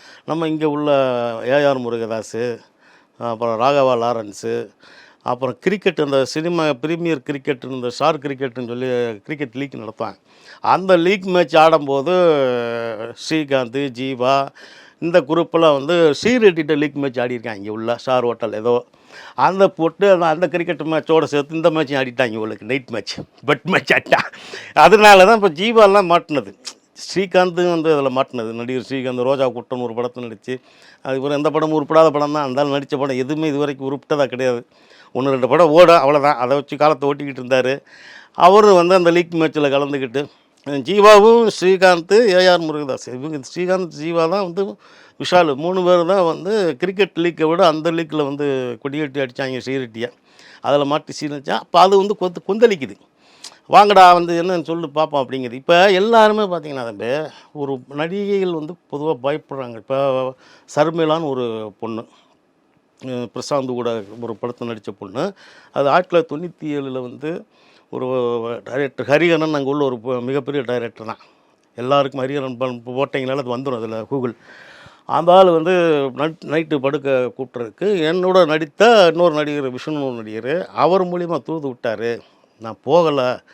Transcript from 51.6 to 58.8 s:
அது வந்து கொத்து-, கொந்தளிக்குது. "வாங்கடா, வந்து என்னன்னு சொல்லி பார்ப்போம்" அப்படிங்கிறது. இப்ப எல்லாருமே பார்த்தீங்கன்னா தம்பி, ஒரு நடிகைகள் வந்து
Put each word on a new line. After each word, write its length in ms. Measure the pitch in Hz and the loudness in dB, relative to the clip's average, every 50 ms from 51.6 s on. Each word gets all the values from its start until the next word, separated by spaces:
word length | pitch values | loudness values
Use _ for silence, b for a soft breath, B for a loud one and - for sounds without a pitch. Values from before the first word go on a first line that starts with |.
| - _ - 175 | -4 _ 4 4
அது 160 | 175 196 202 | 4 6 6
வந்து 200 | 196 190 208 208 - | 4 2 2 -2 -4
கொத்து-, 280 | 185 185 170 170 - - | -4 -6 -6 -8 -8 -6
கொந்தளிக்குது. 480 | 196 226 233 226 202 160 131 101 101 _ _ _ _ _ B B B B B B B B B B | -2 2 2 2 2 0 -6 -10 -12 _ _ _ _ _ B B B B B B B B B B
"வாங்கடா, 440 | - 180 208 208 208 190 185 180 175 | 6 6 6 8 8 8 10 10 8
வந்து 300 | 175 175 170 175 170 170 | 6 4 0 -2 -2 -2
என்னன்னு 220 | 185 185 175 147 | -2 -2 -4 -4
சொல்லி 220 | - 165 170 170 | -6 -6 -6 -8
பார்ப்போம்" 420 | 147 139 151 156 151 151 143 131 117 | -6 -4 -4 -4 -2 -2 -4 -4 -4
அப்படிங்கிறது. 240 | 123 131 127 123 113 | -6 -8 -8 -8 -10
இப்ப 380 | 131 139 - 170 175 185 208 | -8 0 2 4 6 6 6
எல்லாருமே 520 | 196 185 202 226 233 226 214 214 214 214 214 | 4 4 2 4 6 6 6 6 4 2 -2
பார்த்தீங்கன்னா 420 | 190 180 165 147 156 143 135 123 | -2 -4 -6 -8 -8 -10 -8 -8
தம்பி, 220 | 117 107 98 104 113 131 151 156 135 B B B B B | -8 -8 -8 -6 -4 -4 -4 -6 -8 B B B B B
ஒரு 280 | 147 143 139 139 127 127 127 | -10 -8 -6 -6 -8 -10 -12
நடிகைகள் 640 | 139 147 156 170 180 202 202 196 202 196 190 180 170 | -8 -8 -6 -6 -6 -6 -6 -4 -2 -2 -2 -2 -4
வந்து 220 | 160 151 151 180 - | -6 -8 -12 -16 -18